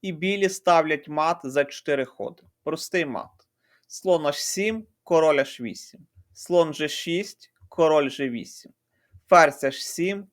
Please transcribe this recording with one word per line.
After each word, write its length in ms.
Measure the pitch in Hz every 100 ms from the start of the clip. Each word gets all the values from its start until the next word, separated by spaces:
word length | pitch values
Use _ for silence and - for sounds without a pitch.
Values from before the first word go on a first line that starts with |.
і 100 | 196
білі 380 | 160 180 202 190
ставлять 580 | 185 - 170 156 151 151
мат 320 | 151 156 170
за 220 | 135 135 139
чотири 400 | - - 139 131
ходи. 380 | _ - - _ _
Простий 420 | - 160 - 185 156
мат. 420 | 110 - _ _ _ _ _ _
Слон 380 | - 190 170 147
H 80 |
сім, 540 | 143 - - 208 220 214 _
король 360 | - 165 160 147
H 220 | 139 -
вісім. 460 | 117 - - - - _ _
Слон 400 | _ - 175 160
Ж 140 | 147 151
шість, 640 | - - 170 208 - - _ _
король 400 | - 160 156 143
Ж 200 | 135 135
вісім. 440 | 117 - - - _ _ _ _ - _
Ферзь 340 | 175 156 -
H 80 | 139
сім 560 | 135 - - 175 196 196